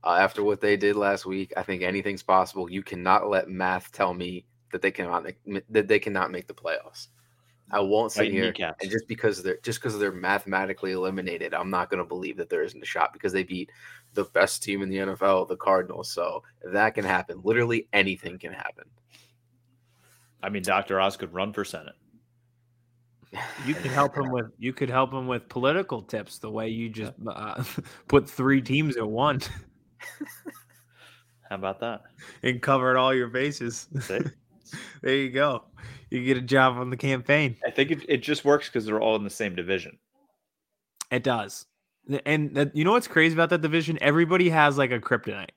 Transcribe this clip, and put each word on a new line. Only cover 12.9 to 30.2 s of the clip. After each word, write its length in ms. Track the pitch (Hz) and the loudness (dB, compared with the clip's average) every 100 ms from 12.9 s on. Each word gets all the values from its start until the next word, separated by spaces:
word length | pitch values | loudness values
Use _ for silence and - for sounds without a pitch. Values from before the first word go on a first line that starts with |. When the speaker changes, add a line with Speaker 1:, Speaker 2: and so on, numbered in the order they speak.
| 87 80 | -2 -2
Speaker 1:
because 200 | - 98 | -2 -4
they 100 | 95 | -2
beat 260 | 92 92 - - - - _ | -4 -8 -10 -16 -20 -20 _
the 100 | - | -6
best 380 | 98 - 98 - | -2 2 2 2
team 200 | - 98 | -4 -4
in 60 | 98 | -2
the 100 | 95 | -2
N 120 | 98 | -4
F 120 | 92 | 0
L, 220 | 98 95 | 4 4
the 120 | 95 90 | 2 -2
Cardinals. 540 | - 95 90 85 82 | 2 2 2 -8 -8
So 320 | - 85 - - _ | -4 -4 -4 -12 _
that 300 | - 98 110 | -4 2 2
can 100 | 110 | 2
happen. 360 | 98 92 90 90 | 0 0 -2 -6
Literally 440 | 92 117 117 117 - | 0 2 2 -2 0
anything 460 | 104 98 92 - 92 | 2 2 -2 -8 -12
can 140 | 85 | -14
happen. 320 | 92 - - - _ _ - _ _ _ _ _ _ _ _ _ _ _ _ | -10 -12 -12 -20 _ _ -20 _ _ _ _ _ _ _ _ _ _ _ _
Speaker 2:
I 60 | 95 | -8
mean, 140 | 101 | -6
Doctor 380 | 92 95 98 95 | 0 0 2 2
Oz 160 | 95 98 | 2 0
could 160 | 87 | -8
run 200 | 87 101 | -4 -4
for 120 | 104 | -4
Senate. 300 | 98 80 - - _ _ _ _ _ _ _ _ _ _ _ _ _ 98 - - 131 | -6 -8 -16 -20 _ _ _ _ _ _ _ _ _ _ _ _ _ -12 -10 -8 -4
Speaker 3:
You 80 | |
could 180 | 156 139 | -2 0
help 220 | 135 143 143 | 2 2 2
him 140 | 131 | -2
with, 160 | 123 107 - | -2 -4 -6
you 140 | 120 | -8
could 160 | 131 131 | -4 0
help 220 | 127 131 | 2 0
him 140 | 131 127 | -2 -4
with 220 | 123 - | -4 -4
political 540 | 123 131 170 185 120 | 0 2 0 -2 -6
tips 360 | 101 110 101 - | -6 -8 -8 -12
the 120 | 110 | -8
way 180 | 113 113 | -6 -6
you 220 | 113 117 | -6 -6
just, 220 | 110 107 - 113 | -8 -10 -10 -10
uh, 360 | - 107 - 131 - | -10 -10 -8 -8 -8
<laughs> 240 | - - _ | -10 -20 _
put 200 | 143 139 | 4 4
three 320 | - 131 139 | -2 2 2
teams 360 | 123 135 156 120 | 2 0 0 -2
at 100 | 107 | -4
one. 320 | 110 139 - - | 0 0 0 -6
<laughs> 40 | - - _ _ _ - - | -12 -18 _ _ _ -20 -14